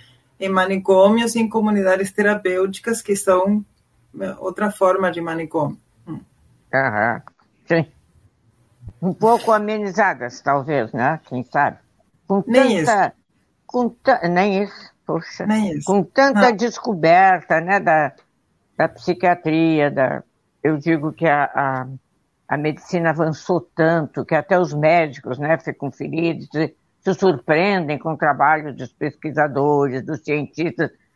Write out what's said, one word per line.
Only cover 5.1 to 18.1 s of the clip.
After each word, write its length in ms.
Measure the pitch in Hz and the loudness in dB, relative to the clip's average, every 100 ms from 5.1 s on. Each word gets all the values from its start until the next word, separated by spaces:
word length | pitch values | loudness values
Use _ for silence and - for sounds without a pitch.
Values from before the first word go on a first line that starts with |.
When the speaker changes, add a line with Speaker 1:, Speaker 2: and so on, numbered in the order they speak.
Speaker 1:
de 80 | 170 | -4
manicômio. 580 | 170 165 160 170 147 - _ _ - | -6 -8 -6 -4 -4 -6 _ _ -16
Hum. 140 | 160 - _ _ _ _ | -16 -16 _ _ _ _
Speaker 2:
Aham, 480 | 131 135 107 113 117 - _ _ _ - | -2 -2 -2 -2 -4 -10 _ _ _ -2
sim. 180 | 165 - _ _ _ _ _ _ _ _ _ - - | -2 -2 _ _ _ _ _ _ _ _ _ -20 -8
Um 120 | 180 | -6
pouco 380 | - 226 233 233 | 0 2 2 2
amenizadas, 880 | 214 208 214 208 180 196 135 120 - | 0 0 -4 -4 0 0 0 -8 -6
talvez, 520 | 139 139 135 143 107 | -2 0 0 -2 -2
né? 260 | 123 127 160 - | -2 -2 -2 -6
Quem 160 | 127 | -10
sabe? 340 | 120 151 135 - _ _ _ _ - | -4 -2 -2 -4 _ _ _ _ -4
Com 140 | 202 - | -2 2
Speaker 1:
Nem 380 | 240 254 190 233 | 4 4 2 2
Speaker 2:
tanta, 220 | 208 170 | 2 0
Speaker 1:
isso. 80 | - _ _ _ _ _ | -4 _ _ _ _ _
Speaker 2:
com 220 | 247 233 | -4 -4
ta-, 380 | 233 - 247 170 | -2 0 0 2
nem 340 | 175 202 190 | 0 2 0
isso, 280 | 202 - - _ - | -4 -10 -20 _ -6
poxa. 400 | 160 - - 208 | -6 -6 -8 -2
Speaker 1:
Nem 260 | 214 202 | 0 -2
isso. 120 | 147 147 | -4 0
Speaker 2:
Com 180 | 196 | 0
tanta 460 | - - 277 208 247 | 2 2 4 6 4
Speaker 1:
Não. 60 | 202 | 4
Speaker 2:
descoberta, 1040 | 233 - - 185 160 175 190 180 - 165 | -2 -4 -6 0 4 6 6 4 0 -2
né, 200 | 170 190 | 2 0
da, 320 | 165 156 143 | 2 2 2